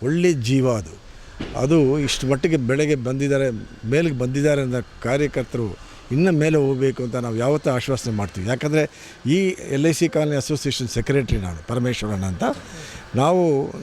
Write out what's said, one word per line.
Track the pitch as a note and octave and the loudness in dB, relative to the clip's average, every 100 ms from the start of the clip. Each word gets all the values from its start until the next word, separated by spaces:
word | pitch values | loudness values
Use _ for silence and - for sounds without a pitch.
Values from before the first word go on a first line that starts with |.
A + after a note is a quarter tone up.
ಒಳ್ಳೆ | B2 E3 F3+ | -2 2 2
ಜೀವ | D3+ A2+ C3+ B2+ | 2 2 4 4
ಅದು. | A2+ D#2+ - - - - - - - | 2 -2 -12 -20 -20 -18 -12 -8 -2
ಅದು | C3+ E3 C3 D3 | 2 4 4 2
ಇಷ್ಟು | C#3 - C3 | 0 -2 0
ಮಟ್ಟಿಗೆ | C3+ E3+ D#3+ | 0 2 2
ಬೆಳಗ್ಗೆ | A#2+ C3+ D3+ | 2 0 2
ಬಂದಿದ್ದಾರೆ, | C#3+ A#2+ C3+ C#3 C#3 C3+ A2 - - | 0 0 -2 0 2 0 -2 -10 -10
ಮೇಲಿಗೆ | G#2+ C#3 E3+ C3 | -2 0 2 0
ಬಂದಿದ್ದಾರೆ | B2+ C3+ D3+ C#3+ | -2 2 2 2
ಅನ್ನೋ | C3 B2 - - | 0 -2 -6 -8
ಕಾರ್ಯಕರ್ತರು | A#2 C#3 D3 C#3 B2 A#2+ A2 F2 - - - | -2 0 0 -2 -4 -4 -4 -6 -14 -20 -4
ಇನ್ನು | C3 F#3+ | 2 4
ಮೇಲೆ | D#3+ D#3 D#3 | 4 4 4
ಹೋಗಬೇಕು | C3+ C3 C3+ A#2+ | 2 2 0 0
ಅಂತ | B2 B2 | -4 -4
ನಾವು | A#2+ A2+ | -4 0
ಯಾವತ್ತೂ | B2 D3 D#3 | 0 2 0
ಆಶ್ವಾಸನೆ | B2+ - C3 A#2+ | 0 0 -2 -2
ಮಾಡ್ತೀವಿ. | G#2+ G2 - G2 | -2 -4 -4 -4
ಯಾಕಂದರೆ | B2+ D3+ D#3 D3+ - - - A#2+ | -2 0 0 0 -4 -20 -8 0
ಈ | F3 F#3+ - - | 2 2 -2 -4
ಎಲ್ | C#3 D#3+ | 0 2
ಐ | |
ಸಿ | D#3 E3+ | 2 2
ಕಾಲನಿ | D#3 D3+ C#3+ | 2 0 0
ಅಸೋಸಿಯೇಷನ್ | - D3+ C#3+ - B2 | -2 -2 -2 -4 -4
ಸೆಕ್ರೆಟರಿ | B2 - C#3 A#2 A#2 | -4 0 0 2 -2
ನಾನು, | F#2 E2 E2 | -2 -8 -6
ಪರಮೇಶ್ವರಣ್ಣ | A#2 A#2+ A#2+ G#2+ G2+ | -2 -2 -2 -4 -2
ಅಂತ. | F#2+ F2 B3 C#4+ - D#3+ D3 - - | -2 -2 -2 -4 -8 -16 -14 -16 -6
ನಾವು | A#2 D3 F#3 E3+ C#3 - - | 0 2 4 4 2 0 -6